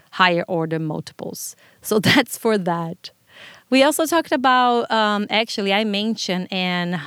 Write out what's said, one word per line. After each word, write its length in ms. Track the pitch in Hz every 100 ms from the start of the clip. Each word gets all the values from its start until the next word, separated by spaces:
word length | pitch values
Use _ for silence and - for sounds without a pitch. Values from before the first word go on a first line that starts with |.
| _
higher 340 | - 185 170 -
order 320 | 175 160 160
multiples. 800 | 156 156 - - - - - - _ _
So 180 | - 214
<laughs> 100 | 185
that's 280 | 285 247 -
for 220 | 233 214
that. 540 | 180 170 165 - - _ _ - - - -
We 120 | 262
also 240 | 277 294 311
talked 240 | 330 311
about, 580 | 262 254 254 247 240 -
um, 340 | 220 214 208 208
actually, 420 | 214 233 - 196
I 100 | 196
mentioned 720 | 220 202 220 220 - 180 180
an, 480 | 190 180 180 175 175